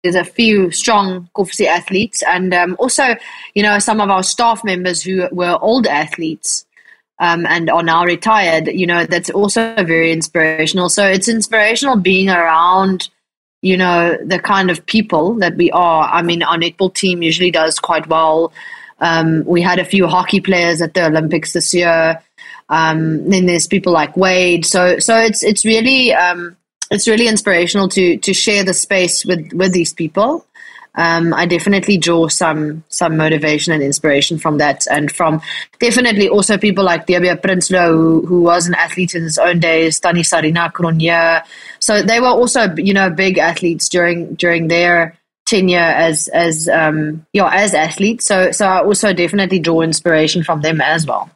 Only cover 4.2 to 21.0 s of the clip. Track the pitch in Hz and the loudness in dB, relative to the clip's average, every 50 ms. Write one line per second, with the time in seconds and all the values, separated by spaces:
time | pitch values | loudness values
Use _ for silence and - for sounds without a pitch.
4.2 | 185 - - - 240 233 226 226 - 208 185 180 180 185 175 - - 185 190 190 | 0 -4 -2 0 0 0 0 0 -4 -6 -4 -2 -4 -4 -4 -4 -6 -4 -4 -2
5.2 | 180 180 - 175 180 175 - - - 214 233 262 220 - 147 147 156 156 - - | -2 -4 -4 -4 -2 -2 -2 0 0 0 2 2 2 0 0 -2 -2 -4 -6 -8
6.2 | - - - - - - - - - _ _ _ _ - - _ _ _ _ - | -8 -8 -8 -8 -8 -8 -8 -8 -10 _ _ _ _ -20 -20 _ _ _ _ -2
7.2 | 170 170 170 170 170 - 160 175 165 160 156 170 170 165 165 170 175 175 170 165 | -2 0 0 0 0 -2 -2 0 0 0 0 0 2 2 2 2 2 0 -2 -2
8.2 | - 220 220 214 196 170 160 160 160 151 - 190 185 170 175 170 165 165 185 175 | 0 2 2 2 2 2 0 0 -2 -2 -2 -2 -2 0 0 -2 0 0 -2 -4
9.2 | 175 - - 202 208 202 - 226 226 226 226 220 185 165 165 165 165 165 165 165 | -4 -4 -2 -2 -2 0 0 -2 -2 -2 -2 -2 -2 0 0 0 2 0 0 -2
10.2 | 160 - - 170 160 156 160 156 156 156 - 185 180 170 - - 202 196 190 196 | -4 -4 -2 0 0 0 0 0 -2 -2 0 -2 -2 0 0 2 2 2 2 0
11.2 | 190 240 226 226 202 - 226 220 208 214 233 233 285 277 254 208 175 185 190 185 | 0 -2 -2 -2 -2 0 0 2 2 2 0 0 0 0 0 2 2 2 2 2
12.2 | 190 196 185 175 170 165 160 160 170 180 185 190 190 190 190 175 - - _ _ | 2 2 2 2 2 2 2 2 4 4 4 2 2 0 -2 -4 -6 -12 _ _
13.2 | _ _ _ _ _ _ _ _ - 190 185 180 185 180 175 170 170 170 156 - | _ _ _ _ _ _ _ _ -2 0 0 2 2 2 2 2 2 0 -2 -4
14.2 | - 156 185 175 - - 202 196 190 180 170 - _ - - 220 214 214 180 156 | -4 -4 -4 -4 0 0 0 2 2 0 -2 -4 _ -2 -2 -2 0 0 0 0
15.2 | 156 185 233 226 185 175 170 - 175 160 - 170 180 170 165 156 151 123 - 175 | 0 0 0 0 -2 -2 0 0 0 2 2 2 2 2 2 2 0 0 0 -2
16.2 | 170 170 170 170 160 - 170 165 170 170 - - 196 185 _ - - 185 180 175 | 0 0 -2 -2 0 -2 0 -2 -2 -4 -2 -2 -2 -2 _ -2 -2 -2 -2 0
17.2 | 170 160 160 170 185 180 165 165 160 160 160 - - - 170 156 156 156 160 160 | -2 -2 0 0 0 0 2 0 0 0 -2 -4 -4 -2 -2 -4 -2 0 0 2
18.2 | 160 160 156 160 165 165 _ - - - - - - - _ _ - 170 165 165 | 2 2 2 0 0 -2 _ -14 -20 -20 -20 -20 -20 -20 _ _ -2 0 0 2
19.2 | 160 165 160 160 - - 175 175 175 185 180 180 175 - - 196 185 170 185 180 | 2 2 0 0 0 0 0 0 2 0 0 0 -2 0 2 2 2 2 2 0
20.2 | 185 - - 196 190 190 190 175 175 170 165 156 175 165 _ 185 | 0 0 -2 -2 0 0 0 2 2 0 0 -2 -4 -2 _ 0